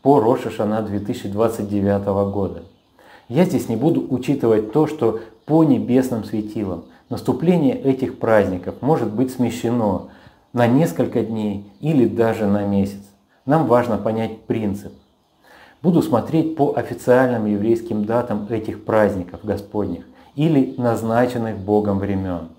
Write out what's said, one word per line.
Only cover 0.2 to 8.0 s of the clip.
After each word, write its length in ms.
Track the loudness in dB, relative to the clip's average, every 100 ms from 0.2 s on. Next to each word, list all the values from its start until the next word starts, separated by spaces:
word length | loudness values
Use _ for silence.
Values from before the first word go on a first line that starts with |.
Рош 220 | 6 2
ха-Шана 400 | -2 -4 -2 -2
две 160 | -2 -4
тысячи 300 | -4 -6 -6
двадцать 400 | 0 0 0 -4
девятого 600 | 0 0 0 0 -2 -2
года. 320 | -2 -4 -6 -18 _ _ _ _ -20 _
Я 160 | 0
здесь 240 | 2 0 -2
не 80 | 0
буду 300 | 2 0 -2
учитывать 640 | -4 -2 0 2 2 2
то, 140 | 0 0
что 340 | 0 -2 -2 -12 _
по 200 | 0 2
небесным 600 | 4 2 2 0 0 -4
светилам 600 | -4 -6 -6 -6 -6 -8 -12 -20 _
наступление 680 | -6 -4 0 2 4 2 2
этих 400 | 0 0